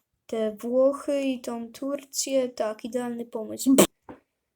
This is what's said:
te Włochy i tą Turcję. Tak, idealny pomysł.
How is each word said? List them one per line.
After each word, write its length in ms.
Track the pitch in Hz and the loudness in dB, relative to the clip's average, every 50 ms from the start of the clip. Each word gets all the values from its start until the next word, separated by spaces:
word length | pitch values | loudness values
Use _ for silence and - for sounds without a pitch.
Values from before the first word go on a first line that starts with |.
| _ _ _ _ _ | _ _ _ _ _
te 300 | - 233 220 220 214 208 | -6 -4 -2 -2 -2 -4
Włochy 680 | 208 - 240 247 262 262 269 277 277 - - 285 277 | -6 -6 0 2 4 4 4 2 0 -4 -2 -2 0
i 180 | 277 269 262 247 | 0 -2 -2 -4
tą 320 | - 262 240 233 233 226 | -6 -8 -8 -8 -10 -12
Turcję. 760 | 226 - 277 269 277 277 - _ - - - 277 269 269 254 247 | -12 -10 -8 -6 -6 -6 -8 _ -6 -6 -4 0 0 0 0 0
Tak, 360 | 254 - 233 214 214 214 - | -2 -4 -4 -4 -4 -8 -10
idealny 400 | 226 233 247 247 247 240 233 233 | -8 -6 -6 -4 -4 -6 -8 -10
pomysł. 520 | 233 - 226 214 214 220 220 - 269 269 - - - _ _ _ - - - _ _ _ _ _ _ _ | -8 -8 -10 -10 -8 -8 -2 4 6 8 8 6 6 _ _ _ -20 -20 -20 _ _ _ _ _ _ _